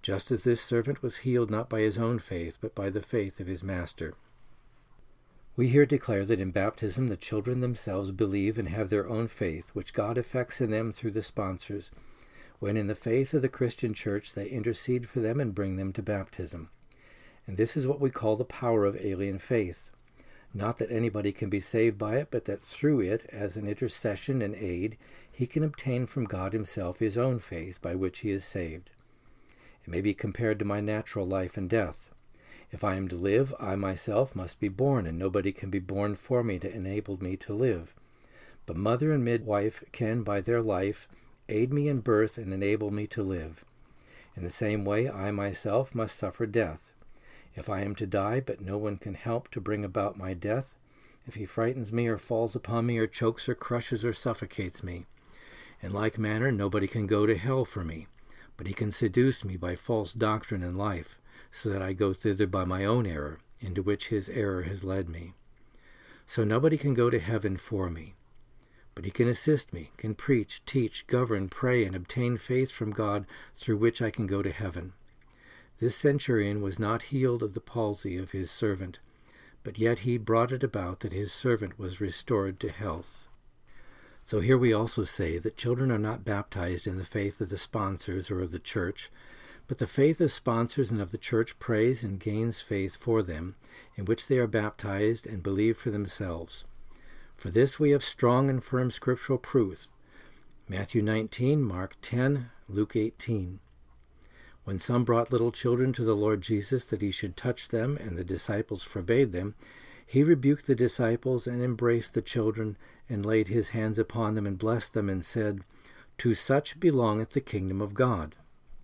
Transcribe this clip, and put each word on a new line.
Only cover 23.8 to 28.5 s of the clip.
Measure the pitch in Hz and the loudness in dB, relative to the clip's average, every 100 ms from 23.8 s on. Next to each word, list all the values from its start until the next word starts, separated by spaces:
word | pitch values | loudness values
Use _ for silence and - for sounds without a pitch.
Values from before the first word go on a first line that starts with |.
| 117 - 117 98 - 131 | -4 -2 -2 -2 -2 -2
and | 104 | -2
aid, | 104 101 87 104 110 - - - | -4 -4 -2 -2 -4 -20 -20 -20
he | - 127 | -4 -2
can | 156 | 2
obtain | 156 - - 123 123 | 0 -2 -2 -2 -2
from | - | -2
God | 110 95 95 | -4 -2 -2
himself | 110 104 - 90 92 | -2 -4 -4 -4 0
his | 110 104 | 0 2
own | 131 120 | 2 0
faith | - 85 87 90 | -4 -8 -8 -8
by | 90 | -4
which | 92 92 - | 0 -2 -2
he | 107 | -2
is | 98 | -2
saved. | - | -2